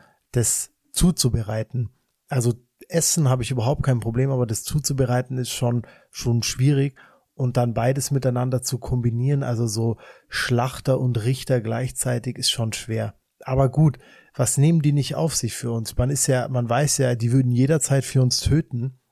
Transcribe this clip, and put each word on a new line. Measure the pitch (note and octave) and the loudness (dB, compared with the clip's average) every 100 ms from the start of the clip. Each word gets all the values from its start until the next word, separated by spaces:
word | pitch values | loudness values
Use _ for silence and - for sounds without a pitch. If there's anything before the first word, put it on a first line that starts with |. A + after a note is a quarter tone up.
| _ _ _ | _ _ _
das | B2 G#2+ - - _ _ | -2 0 -2 -6 _ _
zuzubereiten. | - F3 - B2 A2+ G#2+ A2 A2 B2 A2+ _ _ _ - | 0 2 2 0 0 -2 -6 -4 -4 -6 _ _ _ -6
Also | A#2+ A#2+ A#2 _ _ - | 0 0 -2 _ _ -4
Essen | E3+ D#3 - C#3 | -2 0 2 2
habe | B2+ | 2
ich | A2+ | 0
überhaupt | B2+ A2+ D3 | -2 0 0
kein | - B2 | 0 0
Problem, | G#2+ A#2 C3+ | 0 0 0
aber | C3 A#2 | 0 -2
das | A2 | -2
zuzubereiten | - D3 C3+ C#3 B2 B2 B2+ C3 | -2 -4 -2 0 0 0 -2 -6
ist | B2 | -6
schon, | - B2 A#2+ - - _ | -2 0 0 -4 -16 _
schon | - - A#2 | -6 0 0
schwierig. | - - C3+ C#3 C#3 - - _ _ | 0 0 2 2 0 -4 -20 _ _
Und | - B2+ A#2 | -4 -2 0
dann | A#2+ | 0
beides | A2+ A#2 C3+ - | 0 0 0 0
miteinander | C#3 C3 B2 B2+ B2+ | 0 0 0 0 -2
zu | - B2+ | -4 -6
kombinieren, | - B2+ A#2 A#2 C3 C#3+ | -4 -2 0 0 0 0
also | C3 A2+ A#2 | -2 -2 -2
so | G#2+ A2+ A2+ - - _ | 0 -2 -2 -8 -20 _
Schlachter | - - A#2+ B2+ - - C3 | -6 0 0 0 -4 -2 0
und | B2+ A#2 | 0 0
Richter | A2 C3 - B2+ | 0 -2 0 -2
gleichzeitig, | A2 A#2 B2+ - B2+ A#2+ B2 - | 0 -4 -4 -4 -4 -2 -4 -4
ist | - | -4
schon | - A2+ | -2 -2
schwer. | - - A2+ G#2+ - _ _ | -4 -6 -4 -4 -8 _ _
Aber | - C3 C3+ | -4 2 2
gut, | D3 D#3 - - - _ | 4 2 2 -12 -20 _
was | - B2 - | -2 0 4
nehmen | D3 E3 | 4 4
die | D3 | 4
nicht | C#3+ C3+ | 2 0
auf | C#3+ D#3+ - | -2 -2 -2
sich | A2+ | -4
für | - B2 | -6 -4
uns? | A#2 A2 - | -4 -4 -2
Man | B2 | 0
ist | C#3 - | 0 0
ja, | B2+ A#2 | 0 0
man | B2+ A#2 | -2 0
weiß | A#2+ D3 - | 0 0 2
ja, | C3 | 0
die | A#2+ A#2 | 2 2
würden | C3 B2+ | 2 4
jederzeit | B2 C3+ D#3+ - C#3 | 4 4 2 2 0
für | - C3+ | 2 2
uns | B2+ - | 2 2
töten. | - D3 - A#2+ C3 - _ | 2 0 0 -4 -6 -8 _